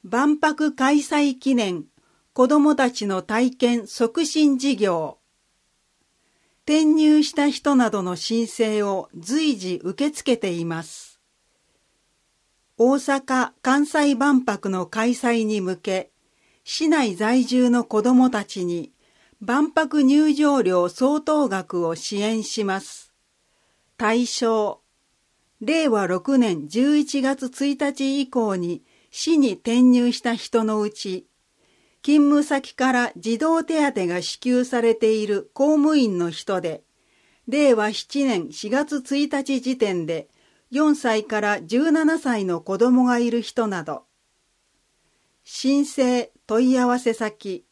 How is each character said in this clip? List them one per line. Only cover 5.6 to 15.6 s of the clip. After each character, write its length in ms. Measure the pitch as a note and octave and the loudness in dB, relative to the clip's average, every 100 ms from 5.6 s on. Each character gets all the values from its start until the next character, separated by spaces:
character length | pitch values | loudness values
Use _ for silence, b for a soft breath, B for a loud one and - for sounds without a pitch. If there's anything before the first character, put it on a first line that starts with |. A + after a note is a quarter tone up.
| _ _ _ _ _ _ _ _ _ _ - | _ _ _ _ _ _ _ _ _ _ 0
転 180 | D#4 | 2
入 380 | D#4 D#4 D4+ D4+ | 4 4 6 4
し 120 | D4 | 2
た 140 | - C#4+ | 0 0
人 260 | - D4 | 0 2
な 140 | C4+ A3+ | 2 2
ど 140 | G#3 | 0
の 140 | F3+ F3+ | -4 -6
申 300 | - A3+ A3+ | -4 -2 -2
請 340 | - A3 G#3+ | -2 -2 0
を 260 | G3+ F#3+ - E3+ | -2 -4 -8 -16
随 400 | E3+ C#4+ D#4 A3 | -4 -2 0 -2
時 240 | F#3 F3 | -6 -6
受 280 | F3 E3+ C#4+ | -8 -4 -4
け 40 | |
付 180 | D4 - | -4 -2
け 40 | A#3 | -2
て 160 | G3 | -2
い 140 | E3+ E3+ | -4 -6
ま 160 | E3 | -8
す。 400 | D#3+ - - _ _ _ _ _ _ _ _ _ _ _ _ _ _ _ _ - | -10 -18 -20 _ _ _ _ _ _ _ _ _ _ _ _ _ _ _ _ 0
大 200 | A#3+ C#4 | 2 2
阪・ 560 | C#4 C#4 C4+ B3+ A#3+ _ | 0 -4 -2 -2 -2 _
関 240 | B3+ C4+ D4 | 0 0 2
西 280 | D#4 C#4+ | 2 2
万 280 | B3 C#4 C4 | 2 2 2
博 260 | B3+ G3+ G3 | 2 -4 -4
の 160 | F#3 | -6
開 280 | F3 A3 A#3 | -6 -2 -2
催 320 | A#3+ B3 A#3 | 0 0 0
に 180 | G#3+ G#3+ | 0 -2